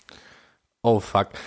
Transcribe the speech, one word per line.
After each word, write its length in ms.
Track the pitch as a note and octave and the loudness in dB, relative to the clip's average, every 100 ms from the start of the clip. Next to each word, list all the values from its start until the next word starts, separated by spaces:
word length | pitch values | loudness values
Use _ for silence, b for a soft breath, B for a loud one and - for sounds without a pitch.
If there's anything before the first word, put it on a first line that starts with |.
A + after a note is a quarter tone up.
| b b b b b b _ _ | b b b b b b _ _
Oh, 180 | A#2 A2 | 0 0
fuck. 300 | - G2 G2+ - | 2 -2 -2 -6